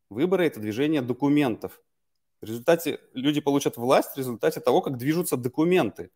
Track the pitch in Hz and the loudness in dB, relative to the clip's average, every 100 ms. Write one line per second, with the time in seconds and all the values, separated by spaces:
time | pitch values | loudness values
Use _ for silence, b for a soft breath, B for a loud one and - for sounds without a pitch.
0 | - 101 180 185 165 - 107 107 147 156 | -12 -4 0 2 0 -2 -4 -2 0 0
1 | 123 123 143 147 139 101 95 - _ _ | -2 -2 2 2 2 -2 -8 -14 _ _
2 | _ _ _ _ - 117 123 165 151 - | _ _ _ _ -10 -4 0 2 0 -8
3 | _ - 135 147 147 143 147 127 120 156 | _ -4 0 0 2 2 0 -2 2 2
4 | - - 127 117 160 160 - 151 180 127 | 2 -4 -6 -2 -2 0 2 2 2 -2
5 | 131 160 175 131 123 - 170 180 117 - | -2 -2 -2 -4 -4 0 2 2 0 -4
6 | 87 | -14